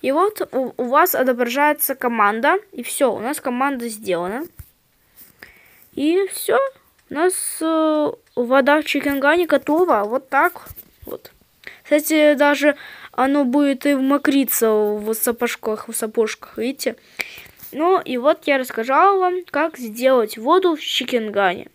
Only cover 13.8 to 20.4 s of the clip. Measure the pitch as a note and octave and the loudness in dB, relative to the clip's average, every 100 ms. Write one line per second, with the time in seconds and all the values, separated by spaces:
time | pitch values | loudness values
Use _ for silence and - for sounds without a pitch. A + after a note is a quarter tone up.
13.8 | C#4+ C#4 C4+ C#4 D4+ C#4 C4 - A3+ G#3+ | 0 0 2 2 2 2 0 0 2 2
14.8 | G#3 G#3 G#3 A3 - A#3 A#3+ - - G#3+ | 0 -2 -4 -4 -4 -2 -4 -4 -6 -8
15.8 | - A3+ A3 A3 G#3+ - - - A#3 C#4 | -8 -8 -4 -2 -2 -4 -12 -6 -6 -4
16.8 | B3+ - _ - - - - _ - B3+ | -8 -8 _ -16 -14 -14 -20 _ -14 -2
17.8 | E4+ F#4 - B3 C4+ E4 - C#4 B3+ - | 0 0 0 -2 0 0 0 -2 -2 -6
18.8 | G3+ C4+ F#4+ G4 F4+ F4+ F4 C#4+ D#4+ D#4+ | 0 4 4 4 0 -2 -6 -4 -4 -4
19.8 | A#3+ G#3+ B3+ C4 G#3+ - | -12 0 2 2 0 -4